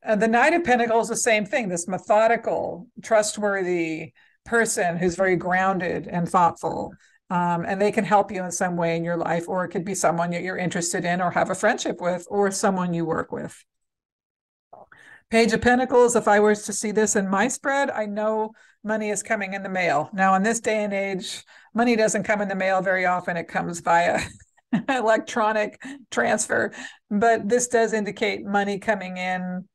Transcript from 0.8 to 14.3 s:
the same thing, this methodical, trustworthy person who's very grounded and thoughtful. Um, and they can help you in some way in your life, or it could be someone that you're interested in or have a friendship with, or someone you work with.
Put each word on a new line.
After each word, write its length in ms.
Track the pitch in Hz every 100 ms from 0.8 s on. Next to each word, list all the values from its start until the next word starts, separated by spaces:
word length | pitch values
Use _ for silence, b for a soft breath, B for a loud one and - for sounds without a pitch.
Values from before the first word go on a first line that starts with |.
| 233 226 208
the 80 | 220
same 300 | 240 214 214
thing, 240 | 285 214
this 180 | 175 -
methodical, 1000 | 185 - 214 220 226 226 170 - 170 - -
trustworthy 1080 | - 220 214 - 208 196 180 180 165 160 160 b b b -
person 520 | 233 220 - 180 170
who's 180 | 180 170
very 220 | 190 180
grounded 720 | 180 185 190 190 175 170 -
and 200 | 175 170
thoughtful. 640 | 190 175 165 160 - - - b b _
Um, 340 | 180 175 170 170
and 160 | 196
they 100 | 208
can 120 | 202
help 260 | 185 202 196
you 140 | 190
in 80 | 180
some 240 | 170 185 175
way 220 | 170 165
in 80 | 170
your 100 | 170
life, 320 | - 170 170
or 160 | 185
it 60 | 175
could 160 | 196 175
be 100 | 185
someone 360 | 170 170 170
that 120 | 175
you're 140 | 180 185
interested 480 | 180 175 170 190 175
in 160 | 175
or 100 | 180
have 200 | 170 160
a 40 | 185
friendship 460 | 214 247 311 -
with, 260 | 175 180 -
or 220 | 202 202
someone 420 | 196 208 185 180
you 120 | 170 165
work 260 | 165 -
with. 320 | - 147 - _ _ _ _ _ _ _